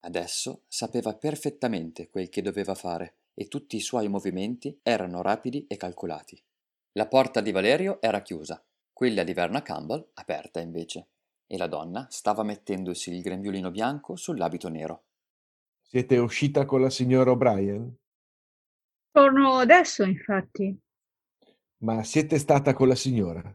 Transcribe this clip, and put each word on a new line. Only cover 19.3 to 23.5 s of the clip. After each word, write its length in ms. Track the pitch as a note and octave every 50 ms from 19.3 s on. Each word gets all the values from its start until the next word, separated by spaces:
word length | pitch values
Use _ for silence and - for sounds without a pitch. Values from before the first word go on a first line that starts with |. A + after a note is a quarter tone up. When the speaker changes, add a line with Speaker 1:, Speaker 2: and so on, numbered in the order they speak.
| C4 C#4 C#4 C4+ B3+ B3+
Speaker 3:
adesso, 440 | B3+ A#3 - - F4 - - - G#3
infatti. 720 | F#3 F#3+ - - - G#3 F#3+ F#3+ - _ - G3+ F#2+ G2 F#3+ _ _ _ _ _ _ _ _ _ _ _ _ _ _ _ _ _ _ _ _ -
Speaker 2:
Ma 180 | A2+ A2+ A2 A2
siete 360 | - - D#3 D#3 D3+ E3 D3
stata 360 | C#3 - D3+ C#3 C#3 C#3+ B2+
con 140 | - C3+ C3
la 80 | B2+
signora? 440 | A#2+ - C3+ B2+ A2+ G2+ F2 E2 E2+ E2+ G2